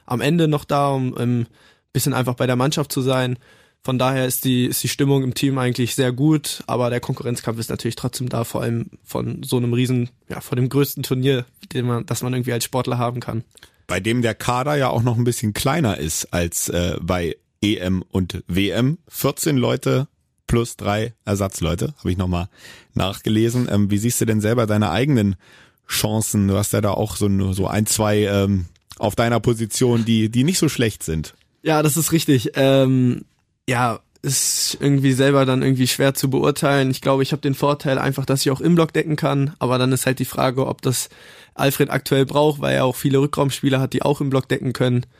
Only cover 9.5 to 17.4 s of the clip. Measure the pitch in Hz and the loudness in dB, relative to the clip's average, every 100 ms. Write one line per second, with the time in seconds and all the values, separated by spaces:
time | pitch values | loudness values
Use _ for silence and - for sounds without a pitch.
9.5 | 127 120 120 127 123 120 _ - - - | -2 0 0 0 0 -2 _ -14 -12 -6
10.5 | 123 127 139 139 - 127 131 135 131 - | -2 0 0 0 -2 -4 0 0 0 -4
11.5 | _ - 127 123 117 - 120 127 127 123 | _ -10 -4 -2 -2 -4 -4 -2 -2 -2
12.5 | 120 - 131 127 123 120 123 117 113 - | -4 -4 -4 -2 -2 -2 -4 -6 -8 -10
13.5 | - - _ - 92 107 123 113 107 - | -18 -20 _ -6 -2 0 0 0 -2 -2
14.5 | 123 143 147 127 117 120 113 123 - 107 | 0 0 0 2 2 2 2 0 0 -2
15.5 | 104 131 165 120 85 78 - - 87 87 | -2 0 2 0 0 -2 -4 -4 -2 -2
16.5 | - - 85 87 - 85 90 85 - | -2 -4 -2 -2 -2 -2 -2 -2 -6